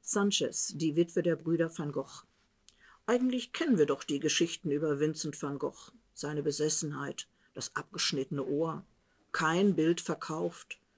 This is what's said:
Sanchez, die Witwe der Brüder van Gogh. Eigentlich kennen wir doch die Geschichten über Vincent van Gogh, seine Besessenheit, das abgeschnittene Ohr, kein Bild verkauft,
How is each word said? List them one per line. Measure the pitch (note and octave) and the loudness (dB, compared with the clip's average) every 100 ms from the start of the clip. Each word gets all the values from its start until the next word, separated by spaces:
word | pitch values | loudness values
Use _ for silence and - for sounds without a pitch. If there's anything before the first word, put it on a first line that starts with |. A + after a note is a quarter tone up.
| - | -2
Sanchez, | G#3 G3+ - D3 - - D3+ | 2 2 2 0 -2 -6 -2
die | D#3+ D3+ | 0 2
Witwe | E3+ - | 2 2
der | E3+ D#3+ | 0 0
Brüder | E3 E3 E3 E3 | 0 0 0 -2
van | D3 | -4
Gogh. | C3+ C#3 - _ _ _ _ - _ - - - | -4 -8 -12 _ _ _ _ -20 _ -20 -12 0
Eigentlich | A#3+ B3+ B3 - | 2 2 0 -4
kennen | - E4 G3+ | -2 2 6
wir | C#3+ | 6
doch | C#3 | 2
die | - C#3+ | -2 -2
Geschichten | D#3 - E3+ - D#3+ | 0 2 0 0 -2
über | C#3+ D#3 C#3+ | 0 0 0
Vincent | D3+ D#3 D#3 - | 0 0 -6 -6
van | D3 C#3 | -6 -4
Gogh, | C#3 - - - _ - | -6 -6 -20 -20 _ -10
seine | D3 D3 | -6 -2
Besessenheit, | D3 C#3+ D3+ - D3+ C#3+ C#3 - - _ _ | -2 0 0 0 -2 -6 -6 -8 -12 _ _
das | - - - | -12 -8 -8
abgeschnittene | - E3+ - C#3 C3+ C#3+ | -8 -2 0 0 -2 -4
Ohr, | C3 C#3+ E3 D#3 - _ _ _ _ | -2 0 0 -4 -14 _ _ _ _
kein | - D#3+ E3+ G3+ D#3 | 0 2 4 4 4
Bild | D#3 E3+ | 4 2
verkauft, | - D3+ - D#3+ F3 - - - _ | -2 -6 -4 -4 -4 -6 -18 -20 _